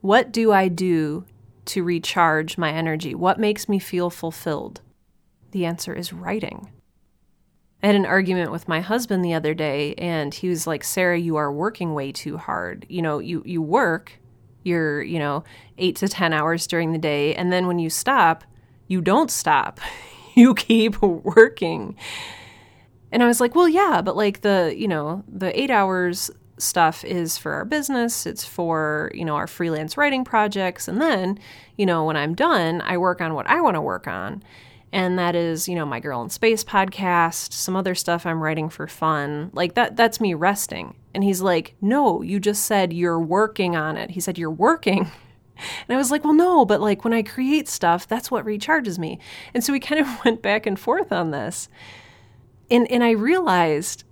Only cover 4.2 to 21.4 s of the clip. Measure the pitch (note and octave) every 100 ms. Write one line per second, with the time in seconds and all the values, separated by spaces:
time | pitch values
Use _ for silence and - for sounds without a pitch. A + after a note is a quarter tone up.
4.2 | E3 E3 - D3 - - _ _ _ _
5.2 | _ _ _ G3 E3+ E3+ - - F3 E3+
6.2 | F3+ G#3 - - - - _ _ _ _
7.2 | _ _ _ _ _ _ G3+ G3+ F#3+ F#3+
8.2 | F#3 F#3 E3 E3 - D#3+ F3+ A3+ A#3 F#3+
9.2 | F3 D#3+ D3 D#3 D#3 C#3+ D3 - F3 E3
10.2 | C#3+ D3 F3+ E3+ E3+ D#3 - - F3+ E3+
11.2 | E3+ D3+ D3 C#3+ G3 G#3+ E3+ D3+ C#3 C#3
12.2 | D3+ D#3 - - - - - F3+ E3 D3
13.2 | F#2 E3+ - E3+ D#3 G#3 G#3+ D#3+ - -
14.2 | - _ _ _ F#3 F3 D#3 D3 - E3+
15.2 | C#3+ C#3+ - - - - F#3 - F#3+ -
16.2 | E3 D#3 D3+ E3+ - E3+ E3 D#3+ D#3+ D3
17.2 | D3 - F3+ F3+ F3+ F3 E3 - - C4+
18.2 | E3+ E3 - - _ _ _ F#3 E3+ A3
19.2 | D#4 - - C#3+ - - - - - -
20.2 | - - A#3+ A3 - A3+ A3 G#3 G3+ E3+
21.2 | - F#3